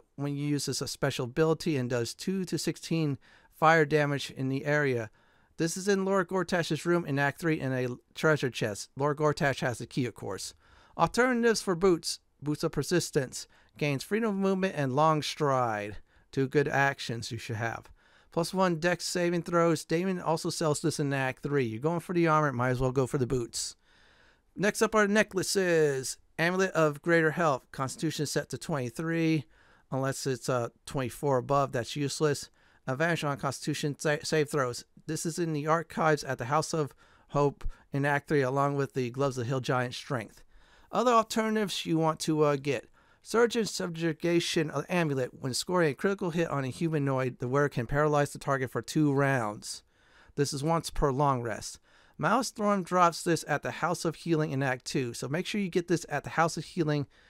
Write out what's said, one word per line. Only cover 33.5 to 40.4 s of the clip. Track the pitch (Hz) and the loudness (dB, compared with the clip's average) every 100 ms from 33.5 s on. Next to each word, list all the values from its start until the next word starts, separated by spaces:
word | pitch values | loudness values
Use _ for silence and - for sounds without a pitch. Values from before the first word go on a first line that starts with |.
| - - 143 151 135 | -4 -4 -4 -4 -2
sa-, | 160 147 | -2 -2
save | - 160 143 | 0 0 0
throws. | 151 127 120 - - - | 0 -2 -4 -12 -18 -8
This | 156 | -6
is | 170 156 | -4 -2
in | 170 | -2
the | 151 151 | -2 2
archives | 165 156 - 160 151 | 0 0 0 2 2
at | 127 127 | 0 -6
the | 120 | 0
House | 151 156 | 0 0
of | 165 139 - _ _ _ | -2 -2 -6 _ _ _
Hope | 139 143 - - - _ | 0 0 0 -6 -8 _
in | 139 | -2
Act | 143 143 - | 0 0 0
three, | 151 | 0
along | 127 139 143 143 | 2 2 0 0
with | 139 | -2
the | 139 123 | -2 -4
Gloves | 127 139 127 | -2 -2 -2
of | 117 | -2
Hill | 135 | -2
Giant | 123 127 123 | 0 0 -2
Strength. | 123 - 131 104 - | -6 -6 -6 -6 -14